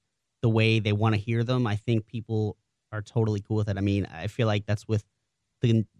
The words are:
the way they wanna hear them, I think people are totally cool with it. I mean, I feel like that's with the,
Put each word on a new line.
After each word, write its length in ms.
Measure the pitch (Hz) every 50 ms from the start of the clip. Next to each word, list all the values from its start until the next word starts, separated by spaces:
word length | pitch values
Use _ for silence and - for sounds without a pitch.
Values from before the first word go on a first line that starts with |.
| _ _ _ _ _ _ _ _ -
the 60 | 120
way 280 | 110 110 110 113 113 113
they 140 | 104 107 104
wanna 240 | 101 107 110 110 107
hear 260 | 101 - 117 113 120
them, 220 | 117 127 127 123
I 100 | 107 104
think 300 | 104 - - 117 110 104
people 500 | _ - 120 107 - 113 110 107 104 - _ _ _ _ _ _ - -
are 100 | 107 104
totally 380 | - - 120 113 107 107 101
cool 160 | 101 - 110 107
with 100 | 107 107
it. 80 | 101 98
I 20 | 98
mean, 240 | 101 101 101 90
I 200 | - - 80 85
feel 200 | 104 - - 123
like 200 | 110 104 104 104
that's 220 | - 104 101 - -
with 160 | 110 104 - _ _ _ _ _ _ _ _ _ _ _ -
the, 240 | 120 113 113 107 - _ _